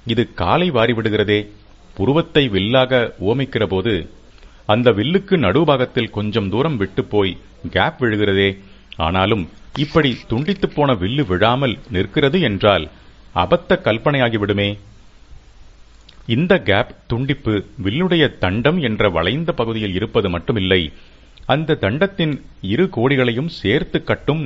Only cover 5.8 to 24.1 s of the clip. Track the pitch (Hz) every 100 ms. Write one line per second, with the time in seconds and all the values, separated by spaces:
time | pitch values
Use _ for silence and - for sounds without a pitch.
5.8 | 127 - 110 107 104 104 98 104 160 131
6.8 | 95 - 98 104 98 85 - - 85 90
7.8 | 120 - 123 107 104 98 98 98 - -
8.8 | - - 82 92 95 110 80 - - -
9.8 | 143 165 147 113 - 117 156 196 - -
10.8 | 143 117 90 135 113 92 107 127 139 87
11.8 | - 92 98 151 139 180 139 98 107 92
12.8 | 76 - - - - 85 90 175 - 180
13.8 | - 113 156 139 120 110 101 101 101 104
14.8 | - - - - - - - - - -
15.8 | - - - - - 113 175 185 110 98
16.8 | 123 - - 117 135 139 - 104 - -
17.8 | 92 123 185 170 135 - 92 101 127 180
18.8 | 127 107 104 82 85 135 165 - 113 110
19.8 | 104 90 110 113 98 85 - 113 92 95
20.8 | 78 - - - - - - 139 160 156
21.8 | 98 135 196 196 160 139 - - 95 117
22.8 | 190 120 123 139 123 117 165 - 95 135
23.8 | 170 160 -